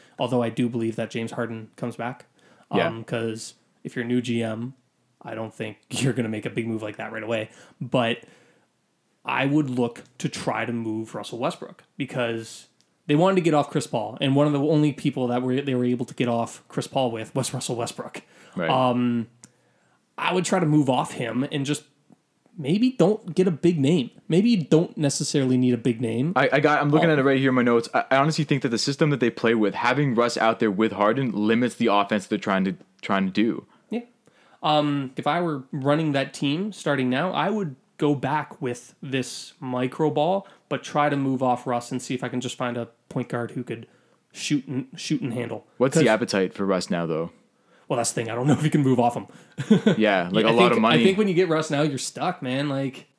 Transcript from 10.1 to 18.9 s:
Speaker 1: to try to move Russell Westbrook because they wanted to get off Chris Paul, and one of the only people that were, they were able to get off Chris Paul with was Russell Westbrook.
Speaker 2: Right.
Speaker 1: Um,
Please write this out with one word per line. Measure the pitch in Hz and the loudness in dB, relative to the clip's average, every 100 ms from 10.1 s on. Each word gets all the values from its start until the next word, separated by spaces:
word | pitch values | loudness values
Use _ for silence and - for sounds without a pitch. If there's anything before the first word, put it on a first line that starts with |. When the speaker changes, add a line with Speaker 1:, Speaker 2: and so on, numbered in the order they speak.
| - | -8
Speaker 1:
to | - | -8
try | - - 110 113 | -6 -4 -4 -4
to | |
move | 117 113 110 110 | -4 -4 -6 -8
Russell | 110 104 117 | -12 -12 -6
Westbrook | 147 - - - _ - | -4 -6 -12 -20 _ -10
because | 135 131 117 113 113 - - _ _ _ - | -6 -4 -4 -4 -8 -16 -20 _ _ _ 0
they | 147 | 4
wanted | 185 185 | 4 4
to | |
get | 165 | 4
off | 151 139 | 2 2
Chris | 147 - | -2 -2
Paul, | 117 107 127 | -4 -4 -2
and | 139 135 | 2 4
one | 151 | 4
of | |
the | 143 | 2
only | 151 151 151 | 2 4 2
people | - 139 127 123 | 0 -2 0 0
that | 123 | 0
were, | 127 131 | 0 -2
they | 143 | 0
were | 127 123 | 0 0
able | 120 | 0
to | 120 | -4
get | - 120 | -4 -2
off | 117 113 - - | -2 -4 -8 -10
Chris | - - | -8 -4
Paul | 139 127 | -2 -2
with | 113 110 | -4 -6
was | 135 123 | -4 -4
Russell | 127 - 120 | -6 -6 -6
Westbrook. | 117 - 117 - - - - | -6 -8 -12 -16 -18 -20 -12
Speaker 2:
Right. | 185 165 | -4 0
Speaker 1:
Um, | 131 127 | 2 2